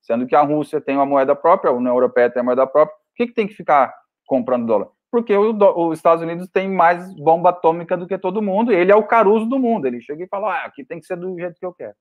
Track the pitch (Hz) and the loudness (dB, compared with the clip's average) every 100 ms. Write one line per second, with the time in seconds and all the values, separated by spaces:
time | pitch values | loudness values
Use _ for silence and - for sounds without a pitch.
0 | - 117 127 151 143 151 143 151 139 139 | -6 -4 0 2 2 0 -2 -6 -4 -2
1 | 139 139 135 139 170 196 180 123 123 123 | 0 0 2 2 2 2 2 0 0 2
2 | 123 123 120 120 123 123 135 147 151 - | 2 2 0 0 -2 0 2 2 0 -2
3 | _ - 240 240 202 - 175 147 123 - | _ -6 -4 -2 -6 -6 0 2 2 -4
4 | _ _ _ 131 120 123 117 104 95 _ | _ _ _ -4 0 -2 0 -2 -2 _
5 | _ 233 233 202 214 214 196 170 170 156 | _ -4 0 0 0 2 2 2 -2 0
6 | 170 165 165 170 185 190 190 190 170 175 | 0 0 -2 -8 -4 -4 -2 2 2 2
7 | 185 170 147 170 175 175 165 170 170 180 | -6 -4 0 2 2 2 0 -2 -4 -6
8 | 180 190 185 202 208 190 233 180 180 214 | -4 -6 -4 -4 -2 -2 0 2 4 4
9 | 214 233 196 220 226 269 240 220 131 120 | 4 2 4 2 0 -2 0 -2 -2 -6
10 | 117 151 185 196 196 165 117 - 135 165 | -10 -12 -10 -6 -4 -6 -8 -14 -16 -16
11 | - 180 185 180 175 170 185 180 117 - | -10 -10 -8 -10 -10 -10 -14 -12 -16 -18